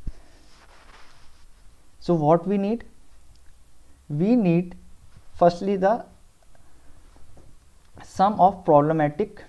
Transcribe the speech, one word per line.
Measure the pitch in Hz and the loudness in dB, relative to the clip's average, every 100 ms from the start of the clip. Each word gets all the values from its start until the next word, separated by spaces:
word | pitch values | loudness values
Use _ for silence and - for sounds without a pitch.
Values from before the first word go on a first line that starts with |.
| - - - - - - - - - - - - - - - - - - - - | -10 -10 -20 -20 -20 -20 -20 -20 -20 -20 -20 -20 -20 -20 -20 -20 -20 -20 -20 -12
So | - | -2
what | 170 147 165 180 | 0 2 2 0
we | 202 | -2
need? | 196 233 - - - - - - - - - - - - - | -2 -6 -10 -20 -20 -20 -20 -20 -20 -20 -20 -20 -20 -20 -10
We | 147 190 247 | -2 0 2
need | 180 170 180 - - - - - - - | 4 2 0 -12 -20 -20 -20 -20 -12 2
firstly | 175 175 196 196 | 2 2 -4 0
the | 190 240 - - - _ - - - - - - - - - - - - - - - - | 0 0 -6 -20 -20 _ -20 -20 -20 -20 -20 -20 -20 -20 -20 -18 -20 -20 -20 -20 -20 -20
sum | - - 196 214 | -12 -2 0 4
of | 180 196 | 2 2
problematic | - 147 151 160 147 151 214 - | 4 4 4 0 -2 -2 -8 -8